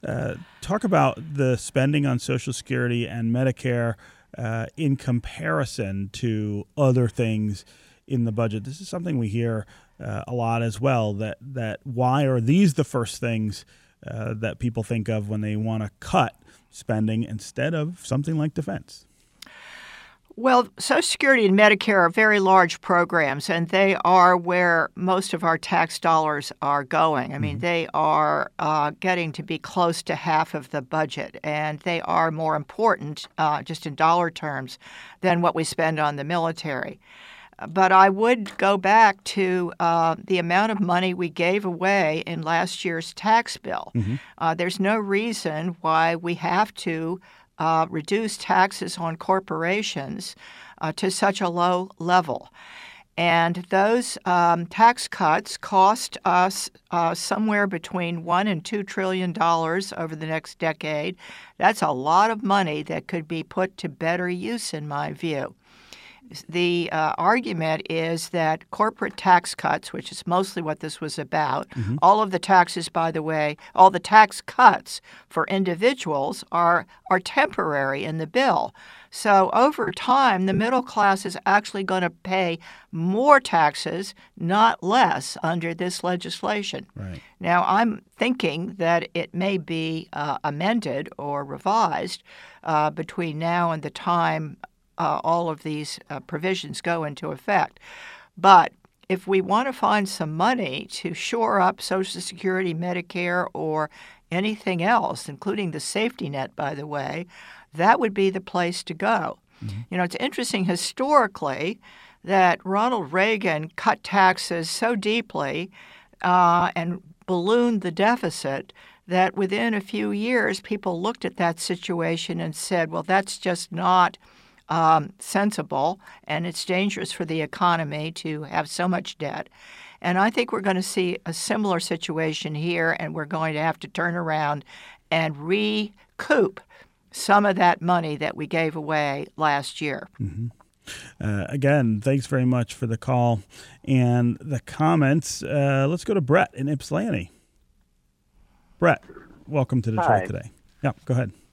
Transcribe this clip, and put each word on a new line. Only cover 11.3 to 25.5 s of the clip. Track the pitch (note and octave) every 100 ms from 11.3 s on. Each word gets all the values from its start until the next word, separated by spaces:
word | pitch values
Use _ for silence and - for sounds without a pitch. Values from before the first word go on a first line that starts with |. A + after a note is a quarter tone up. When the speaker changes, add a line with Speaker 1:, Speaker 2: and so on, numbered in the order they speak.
| -
Speaker 1:
that | B2+ C3 A2+ -
why | - A#2+ B2+ C3+ C#3
are | B2+
these | A2+ E3 G3+ C#3
the |
first | C#3+ B2+ A2+ -
things, | A#2+ A2+ G#2+ G2+ - _ _ _ -
uh, | A2+ A2+ A2
that | A2 -
people | B2 A2+
think | A2 A#2 G#2
of | A2 G#2
when | G#2+
they | G#2+ G#2+
wanna | A2 A2 G#2 _
cut | - F#3+ A#2 - _ _ _
spending | - - A2 A2 A2
instead | - G#2+ - - C3+
of | E3 D3+ F3 -
something | C3 D3 D#3+
like | D3+
defense? | D#3 D3+ G3 - - _ _ _ _ - - - - - - - _ _ -
Speaker 2:
Well, | B3+ B3 B3 -
Social | - C#4
Security | F4 - C#4 C4 G#3
and | F#3+
Medicare | G#3+ G#3 - G3+
are | E3+
very | F3 A3 G#3
large | F#3+ F#3+ F3 -
programs, | - F3+ F3 E3+ C#3+ C#3 -
and | E3+ E3+
they | F#3+ G3 F#3 -
are | F#3 F3+ F3+
where | F3 F3+ F3+ E3 D3+ -
most | F3+ F#3 F#3+
of | E3+
our | E3+